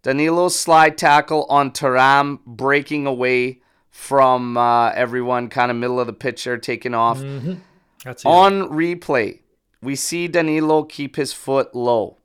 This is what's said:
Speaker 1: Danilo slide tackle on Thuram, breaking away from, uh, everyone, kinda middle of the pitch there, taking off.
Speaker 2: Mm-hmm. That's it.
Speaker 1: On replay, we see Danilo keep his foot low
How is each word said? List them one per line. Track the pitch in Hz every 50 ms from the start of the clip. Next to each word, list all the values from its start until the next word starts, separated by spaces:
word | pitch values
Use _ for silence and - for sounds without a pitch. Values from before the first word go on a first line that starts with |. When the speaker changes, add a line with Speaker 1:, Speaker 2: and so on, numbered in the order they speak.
| _
Speaker 1:
Danilo | 127 135 143 151 160 165 175 180 180
slide | 175 - - 165 165 160 156 156 151
tackle | - 175 156 143 151 147 - 160 151 143 -
on | 135 143 139 131
Thuram, | 127 - 147 135 127 127 131 135 139 139 143 143 143 - _
breaking | 123 117 107 127 135 139 147 131 - 151 147 139
away | 139 131 120 123 127 127 123 123 127 127 _ _ _ _ _ _ _
from, | _ - - - 139 139 135 131 127 123 123 120 120
uh, | 120 120 120 120 117 120 113
everyone, | - - 123 120 120 127 123 123 123 123 120 113
kinda | - 131 123 123 120
middle | 117 120 127 127 127
of | 123
the | 117 107
pitch | _ - 131 120 - -
there, | 123 123
taking | 117 - - 120 113 - 123 120
off. | 113 113 117 - 131
Speaker 2:
Mm-hmm. | 135 139 139 135 117 165 185 180 _ _ _ _ _ _ _ _ -
That's | 127 123 - -
it. |
Speaker 1:
On | 135 165 180 190 196 196 196 190 -
replay, | 156 156 165 170 175 170 - - 147 123 107 101 - _ _ _ _ _ _ _ _ _
we | - 131 139
see | 135 - - 170 170 175
Danilo | 170 156 170 160 156 151 156 156 156 156 156 151
keep | 156 - - 143 135 -
his | 156 143 - -
foot | - - - 135 135 - - -
low | 123 120 120 120 113 98 - _ _